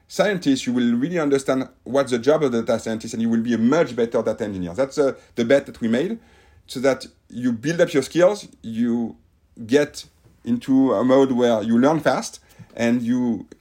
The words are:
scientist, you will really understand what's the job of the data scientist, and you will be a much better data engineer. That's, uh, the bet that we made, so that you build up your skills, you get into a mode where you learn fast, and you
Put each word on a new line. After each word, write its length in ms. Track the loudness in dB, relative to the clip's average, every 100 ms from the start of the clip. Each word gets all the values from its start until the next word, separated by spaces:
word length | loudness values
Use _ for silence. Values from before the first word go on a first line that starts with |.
| _
scientist, 580 | -2 -2 0 0 -2 0
you 60 |
will 240 | 0 0 0
really 240 | -2 -2
understand 480 | 0 0 0 -4 -4 _
what's 280 | -4 -2 0
the 80 | 0
job 240 | 2 2
of 100 | 2
the 80 | 0
data 180 | 0 -2
scientist, 340 | -2 -8 -6
and 80 | -4
you 80 | 0
will 120 | 0
be 120 | 0
a 40 | 2
much 360 | 2 2 0 0
better 260 | -2 0
data 220 | -2 -4
engineer. 300 | -6 -6 -6
That's, 240 | -4 -4 0
uh, 180 | -2 -2 -8 -4
the 80 |
bet 220 | 2 2 0
that 160 | -6
we 80 | -2
made, 300 | 0 -2 -6 _ _ _ _ -14
so 140 | -2
that 280 | 0 -2 -6 _ _
you 220 | -4 -2
build 300 | -2 -2 0
up 120 | 2
your 100 | 0
skills, 440 | 0 2 2 2 -8 -16
you 560 | -8 -2 0 0 -4 -10 _ _ _ -16 0
get 400 | 2 2 -6 -18 _ _ _ -4
into 480 | -4 2 2 4
a 100 | 2
mode 300 | 4 4 4
where 280 | 4 2 2
you 160 | 2 4
learn 220 | 4 2
fast, 400 | 0 -2 -4 -14 _ -20 -14
and 280 | -4 0 0
you 460 | 0 0 0 -4 -8 -20